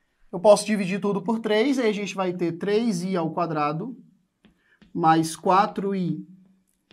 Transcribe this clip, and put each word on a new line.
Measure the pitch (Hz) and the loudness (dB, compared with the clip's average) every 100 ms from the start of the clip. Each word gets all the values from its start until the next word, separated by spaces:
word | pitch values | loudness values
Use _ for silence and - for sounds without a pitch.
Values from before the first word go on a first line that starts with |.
| _ _ _ | _ _ _
Eu | 180 | 2
posso | 214 202 - | 6 6 4
dividir | 208 180 202 | -2 -2 -2
tudo | 202 196 | -2 -2
por | 214 226 | -2 -2
três, | 220 214 269 262 | 0 2 2 2
aí | 220 | 0
a | |
gente | 202 190 | 0 -4
vai | 185 185 | -4 -4
ter | 180 170 165 | -2 -4 -4
três | 190 214 240 175 | -2 0 0 -2
i | 185 185 | -2 -2
ao | 160 | -2
quadrado | 170 165 156 147 156 233 233 - _ _ _ _ _ _ _ _ | -2 -2 -2 -2 -4 -8 -12 -20 _ _ _ _ _ _ _ _
mais | 175 165 160 160 | 0 2 2 0
quatro | - 196 185 180 - 196 190 | -2 2 4 2 -2 -4 -2
i | 170 147 - - _ _ _ _ _ | -2 -4 -10 -20 _ _ _ _ _